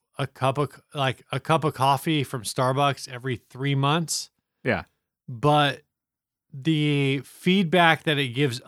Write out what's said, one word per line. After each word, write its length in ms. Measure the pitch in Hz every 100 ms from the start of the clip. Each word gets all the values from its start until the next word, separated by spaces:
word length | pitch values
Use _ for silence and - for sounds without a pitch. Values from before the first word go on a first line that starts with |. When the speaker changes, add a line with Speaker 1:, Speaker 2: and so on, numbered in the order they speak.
| _ -
Speaker 1:
a 80 | 139
cup 320 | - 131 135
of, 120 | 143 - _
like, 300 | 151 131 - -
a 80 | 135
cup 240 | - 160
of 100 | 151
coffee 480 | - 135 135 - 151
from 180 | 127 131
Starbucks 680 | 98 - 131 135 143 131 -
every 240 | 123 131 123
three 380 | _ 123 139
months. 560 | 139 139 160 160 - - _ _ _
Speaker 2:
Yeah. 200 | 135 98 - _ _ _ -
Speaker 1:
But 540 | 120 147 147 143 - _ _ _ _ _ _ _
the 720 | 143 139 156 151 143 139 139
feedback 800 | 127 - - 190 175 175 170 156
that 140 | - 147
it 100 | 135
gives 320 | 117 147 123